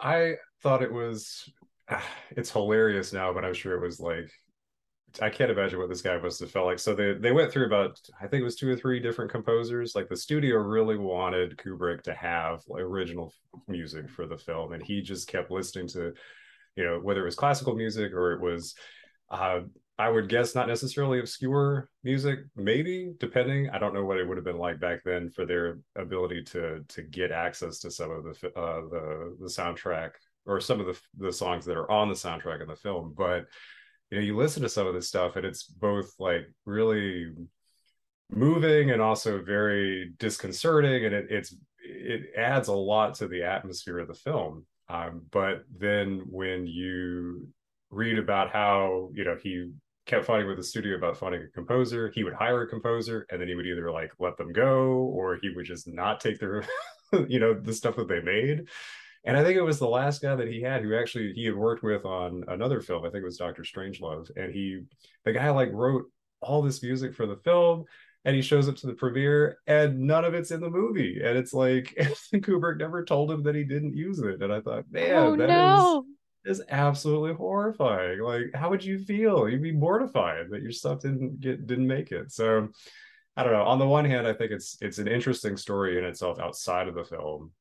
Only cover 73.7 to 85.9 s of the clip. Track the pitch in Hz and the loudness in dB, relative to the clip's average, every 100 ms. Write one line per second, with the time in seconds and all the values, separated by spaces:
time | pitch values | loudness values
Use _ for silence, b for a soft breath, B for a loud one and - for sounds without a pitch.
73.7 | 143 151 147 180 180 107 87 98 107 110 | -2 -2 -4 -4 -2 -2 -2 -2 -2 -2
74.7 | 113 - 165 170 - 311 302 - 349 359 | -6 -6 -2 4 6 6 6 6 8 10
75.7 | 403 359 302 269 - _ _ 196 196 - | 10 8 6 0 -14 _ _ -4 -4 0
76.7 | 139 143 143 151 151 156 165 185 196 208 | 2 4 4 2 2 2 -2 0 0 0
77.7 | 214 127 98 90 95 117 120 120 139 165 | 2 2 4 0 0 -2 -2 -2 -2 0
78.7 | 190 190 190 196 208 220 175 107 131 160 | 0 0 -4 -2 2 4 6 4 2 0
79.7 | 156 160 214 262 123 87 80 87 104 113 | 2 4 4 2 2 2 0 -6 -6 -6
80.7 | 120 143 143 139 135 127 131 131 135 139 | -4 -4 -2 -2 -2 -4 -4 -4 -4 -2
81.7 | 127 131 135 160 85 - - 113 110 107 | 0 2 0 -4 -8 -8 0 4 4 2
82.7 | b b b b b b - 123 107 101 | b b b b b b 0 4 4 6
83.7 | 131 135 147 147 127 117 107 113 101 - | 6 6 6 6 4 2 0 -2 -4 -8
84.7 | - 104 104 104 120 131 120 107 95 - | -8 -8 -4 0 0 2 0 -2 -4 -4
85.7 | 98 95 | 0 0